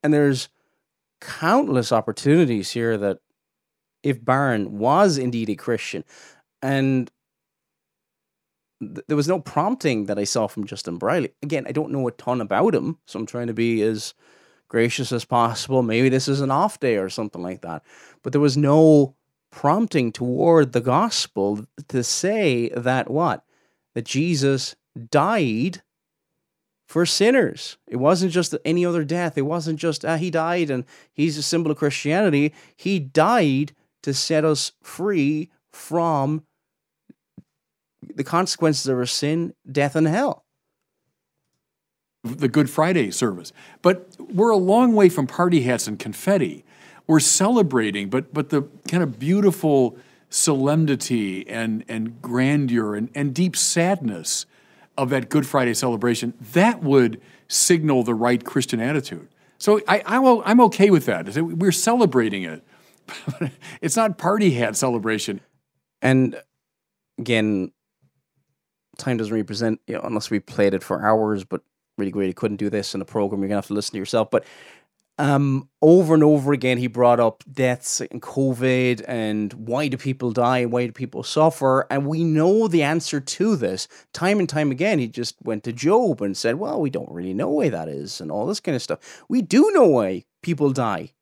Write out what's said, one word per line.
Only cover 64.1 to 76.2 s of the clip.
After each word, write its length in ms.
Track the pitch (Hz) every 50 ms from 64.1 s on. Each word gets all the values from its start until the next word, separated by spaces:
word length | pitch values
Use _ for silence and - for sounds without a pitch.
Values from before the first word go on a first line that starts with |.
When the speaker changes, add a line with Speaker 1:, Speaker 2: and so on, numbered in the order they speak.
| 180 -
Speaker 2:
party 340 | - 170 208 214 208 185
hat 240 | 139 120 120 110 104
celebration. 640 | - - 131 120 117 101 113 110 104 - - 98 98 _ _ _ _ _ _ _ _ _ _ _ _
Speaker 1:
And 400 | - 127 131 131 131 117 - - - _ _ _ _ _ _ _ _ _ _ _ _ _ _ -
again, 540 | 120 117 120 110 107 107 104 95 92 - _ _ _ _ _ _ _ _ _ _ _ _ _ _ _ _ _ _ _ _ _ _ _ _ _ -
time 180 | - 139 123
doesn't 180 | 113 113 104 113
represent, 460 | 110 101 - 107 98 120 113 110 - _
you 80 | - 113
know, 80 | -
unless 280 | - - 113 107 - -
we 100 | 113 101
played 340 | - - - - 101 101 98
it 80 | 92
for 220 | - - 92 - 98
hours, 400 | 107 110 110 110 107 107 98 95
but 180 | _ 95 - _ _ _ _ _ _ _ -
really 120 | 101 98
great, 180 | 85 101 98 92
you 60 | 90
couldn't 220 | - - 107 104
do 140 | 98 104 104
this 240 | 104 104 95 - -
in 60 | 95
a 40 | 95
program, 360 | - - 113 101 98 104 98
you're 80 | 98 98
gonna 100 | 104 101
have 80 | 95
to 80 | - 101
listen 180 | 104 104 -
to 60 | - 104
yourself. 320 | 92 - - 113 107 -
But, 140 | - - - - - - - - - _ _ _ _ _ _ _ _ -
um, 500 | 143 143 143 139 143 139 135 135 135 _ _ _
over 320 | - 156 170 185 180 156 160
and 100 | 156